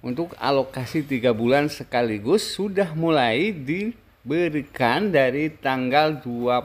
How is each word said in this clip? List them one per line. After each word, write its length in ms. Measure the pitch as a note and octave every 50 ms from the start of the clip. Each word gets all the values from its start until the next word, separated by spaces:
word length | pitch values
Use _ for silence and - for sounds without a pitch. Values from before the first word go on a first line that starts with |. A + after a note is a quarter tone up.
| -
untuk 320 | B2 B2 D3 E3+ E3+ -
alokasi 720 | - - B2+ C#3+ C#3 C3 C3 - C3+ B2 A2 - D#3+ C#3+ C#3+
tiga 240 | C#3 B2 A2 B2+
bulan 400 | A#2 G#2+ A#2 A#2+ C3 C#3+ D3 D3
sekaligus 720 | D3 - B2+ - - A#2+ A#2+ A#2 G#2+ G#2 G2+ A#2+ F3 A3 -
sudah 480 | - - - F#3+ G#3+ F#3+ F#3+ G3+ E3
mulai 560 | D#3 D#3+ E3 E3 D#3+ D3 B2 A#2 A2+ B2 F3 A3
diberikan 1600 | G#3 D#3+ C3 C3 D#3+ F#3 G#3 A3 A#3+ - _ _ _ _ _ A#2 C#3+ E3+ F3 E3+ D3+ D3+ C3+ - - - C3+ A2+ B2 D#3 G#3 G#3
dari 400 | F3 C#3+ C3+ B2+ B2 C#3+ D#3 D#3+
tanggal 720 | D#3 - - C#3 C3 C3 B2+ B2+ B2+ D3 D#3 D#3 D#3 C3+
dua 400 | - B2+ A#2+ A#2+ A#2+ B2 B2 B2 A#2+